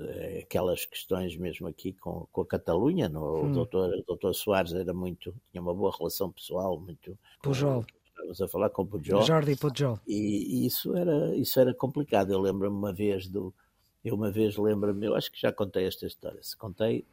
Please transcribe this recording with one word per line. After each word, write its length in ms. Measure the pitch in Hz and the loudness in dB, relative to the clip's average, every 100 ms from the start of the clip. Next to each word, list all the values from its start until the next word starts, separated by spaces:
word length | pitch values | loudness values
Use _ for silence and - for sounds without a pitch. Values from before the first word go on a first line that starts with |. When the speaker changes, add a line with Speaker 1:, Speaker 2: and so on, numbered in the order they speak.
| 71 | -8
Speaker 1:
eh, 340 | 65 82 92 | -8 -8 -8
aquelas 400 | - 95 92 85 | -4 0 0 0
questões 520 | - - - 92 92 80 | -4 -10 -2 -2 -2 -4
mesmo 300 | 90 - 85 | -6 -6 -10
aqui 280 | - - | -8 -8
com, 340 | 92 85 85 82 | -8 -8 -8 -6
com 120 | - | -6
a 40 | 90 | -2
Catalunha, 640 | 87 - 85 131 185 98 | -2 0 2 2 2 0
no, 340 | 76 76 80 | -2 -2 0
Speaker 2:
Hum. 80 | 151 | 2
Speaker 1:
o 20 | |
doutor, 360 | 139 - - 90 | 0 0 0 0
o 120 | 90 - | 0 -4
doutor 260 | 87 95 | -2 0
Soares 380 | - - 95 85 | 0 2 2 2
era 220 | 87 90 | -2 -2
muito, 400 | 90 92 87 90 98 _ | -2 -4 -6 -10 -14 _
tinha 100 | 90 | -8
uma 140 | 87 | -4
boa 180 | 90 98 - | 0 0 -2
relação 320 | 73 - 95 | -6 -4 -6
pessoal, 480 | - - 87 95 80 | -6 -8 -4 -2 -4
muito 400 | 92 76 - 98 _ - | -6 -14 -14 -18 _ -8
Speaker 2:
Pujol. 400 | 139 131 143 127 | -2 0 2 0
Speaker 1:
com, 40 | 113 _ _ | -4 _ _
estávamos 300 | - 87 87 | -14 -12 -4
a 60 | 92 | -2
falar 240 | 90 104 | 2 0
com 120 | - | 2
o 40 | 98 | -4
Pujol. 360 | 101 76 98 | -4 2 6
Speaker 2:
Jordi 340 | 110 160 147 135 | 6 6 4 2
Pujol. 420 | 151 123 139 110 - | 0 0 0 0 -2
Speaker 1:
E, 560 | 104 107 101 - 127 | -2 0 0 0 0
e 40 | 123 | 0
isso 280 | - - 175 | 0 -2 0
era, 380 | 180 147 165 | 2 2 2
isso 240 | 160 120 131 | 0 2 6
era 160 | 127 | 4
complicado. 560 | 120 127 151 147 104 95 | 4 -2 -2 2 4 4
Eu 80 | 95 | 4
lembro-me 360 | 95 95 98 101 | 2 2 0 0
uma 160 | 101 | -2
vez 340 | 90 104 98 92 | 0 0 0 -2
do, 260 | 98 95 - _ _ _ _ 110 | -4 -6 -10 _ _ _ _ -4
eu 80 | |
uma 160 | 104 107 | 0 0
vez 260 | 107 107 104 | 4 2 4
lembro-me, 500 | 104 104 104 101 104 | 2 2 2 0 0
eu 100 | - | 0
acho 160 | - | -2
que 80 | - | 0
já 120 | 120 | 0
contei 320 | - 98 95 92 | 0 -2 0 -2
esta 200 | - 92 | -2 -10
história. 320 | - 78 - | -8 -12 -12
Se 140 | - - | -14 -12
contei, 480 | 110 87 110 120 - | -10 0 0 0 -4